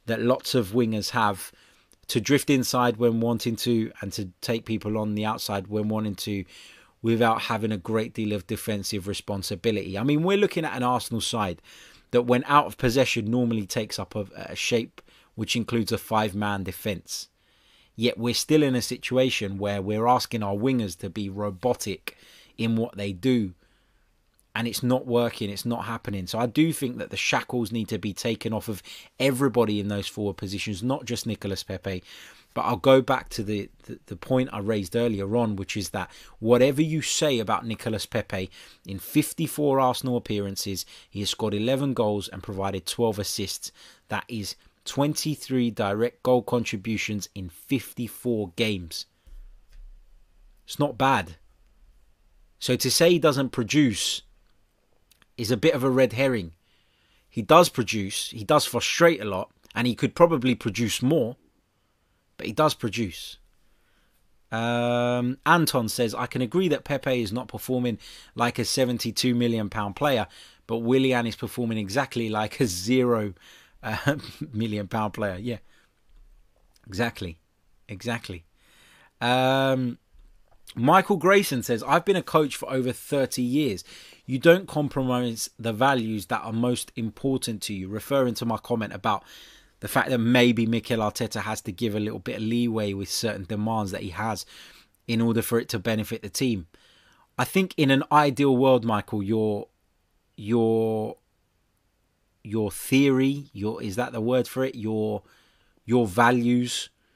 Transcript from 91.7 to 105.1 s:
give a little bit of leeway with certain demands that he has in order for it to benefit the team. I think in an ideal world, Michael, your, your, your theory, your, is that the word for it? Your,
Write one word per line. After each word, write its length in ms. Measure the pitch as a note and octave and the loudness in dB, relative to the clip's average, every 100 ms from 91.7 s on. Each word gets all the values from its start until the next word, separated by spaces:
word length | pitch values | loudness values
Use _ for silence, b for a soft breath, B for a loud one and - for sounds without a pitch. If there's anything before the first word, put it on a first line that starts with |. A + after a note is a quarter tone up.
give 220 | F2+ A2+ | -4 -2
a 60 | G#2+ | -2
little 180 | G#2+ G#2+ | -4 -6
bit 180 | B2 A2 | -8 -4
of 60 | |
leeway 500 | A2 A#2+ A#2+ A2 G#2 | -2 0 0 0 -2
with 160 | G2 G2 | -4 -4
certain 360 | - A2+ G2 | -2 -2 -4
demands 480 | F#2 G#2 A2 A2+ G2 | -6 -4 -2 -2 -2
that 100 | G2 | -6
he 80 | F#2+ | -8
has 340 | E2+ A2 G2+ - B B B B _ - | -6 -4 -4 -8 B B B B _ -2
in 140 | A2+ | 2
order 200 | A#2 A2+ | 4 2
for 200 | - A#2 | 2 0
it 80 | - | 0
to 100 | A2 | -4
benefit 420 | A#2 G#2+ G#2 A2+ | -2 -2 -2 -8
the 80 | G2+ | -8
team. 380 | - C3 G2+ E2 b b b b b b - | -2 0 -2 -6 b b b b b b -6
I 60 | |
think 300 | B2 F#3+ F#3 - | 0 0 0 2
in 160 | C#3 | 4
an 100 | C3+ - | 4 4
ideal 460 | D3 D3 B2+ C#3+ B2+ | 4 4 4 4 6
world, 280 | C3+ B2 | 6 4
Michael, 380 | A2+ G#2 - G#2+ | 4 -2 -2 -4
your, 460 | G2 A2 G#2+ G#2 - _ _ _ _ _ _ - | 0 0 0 -2 -6 _ _ _ _ _ _ -12
your, 800 | G#2 A#2 A2+ A2+ A2 A2 A2 - _ _ _ _ _ _ _ _ _ _ _ _ | 0 2 4 4 2 -2 -4 -10 _ _ _ _ _ _ _ _ _ _ _ _
your 300 | G#2+ A2 G#2 | -4 -2 -2
theory, 800 | - - C3 C#3 C3 C3+ C#3+ C#3 | -4 2 4 6 4 2 0 -8
your, 280 | G2+ G#2 A#2 | -6 -6 -4
is 140 | A2 | -6
that 160 | G2 B2 | -4 -4
the 100 | A#2 | -2
word 280 | A2+ B2+ A#2+ | 0 0 0
for 160 | C3 | -2
it? 100 | C3 | -2
Your, 480 | - G#2+ A2 G#2+ | -2 -4 -2 -2